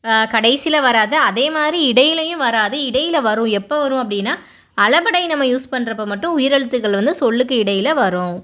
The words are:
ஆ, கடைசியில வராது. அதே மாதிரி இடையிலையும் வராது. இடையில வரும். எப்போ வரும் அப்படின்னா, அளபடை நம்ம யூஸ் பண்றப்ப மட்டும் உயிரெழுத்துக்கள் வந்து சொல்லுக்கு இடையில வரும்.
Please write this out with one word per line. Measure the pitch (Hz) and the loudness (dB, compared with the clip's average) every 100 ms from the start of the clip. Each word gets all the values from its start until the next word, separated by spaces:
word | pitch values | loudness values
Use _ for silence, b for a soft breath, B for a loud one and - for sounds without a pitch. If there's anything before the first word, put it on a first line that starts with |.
| 226 | 2
ஆ, | 220 220 | 0 2
கடைசியில | 226 226 277 320 302 | 2 2 2 0 2
வராது. | 262 226 208 302 | 4 2 2 2
அதே | 285 202 285 | 2 0 -2
மாதிரி | 311 302 349 277 | 0 -2 0 2
இடையிலையும் | 226 294 320 320 339 254 | 4 2 2 -4 -2 -2
வராது. | 226 208 285 | 0 -2 -2
இடையில | 269 240 330 330 | -2 -2 0 0
வரும். | 226 220 226 | 0 0 0
எப்போ | 202 202 302 | -2 -2 -2
வரும் | 277 262 226 | -2 -2 -4
அப்படின்னா, | 202 208 349 B B B - | -4 -4 -6 B B B 0
அளபடை | 208 294 359 359 349 | 2 2 2 -2 -2
நம்ம | 302 262 | 0 0
யூஸ் | 254 254 | 0 -4
பண்றப்ப | 254 233 214 208 | -6 -4 -6 -6
மட்டும் | 202 339 320 | -4 -2 0
உயிரெழுத்துக்கள் | 262 277 247 247 214 202 | 2 2 0 -2 0 0
வந்து | 240 - | 0 0
சொல்லுக்கு | 254 233 247 254 | 0 0 0 0
இடையில | 202 196 233 | 0 0 0
வரும். | 311 202 180 180 175 | 2 0 0 -4 -8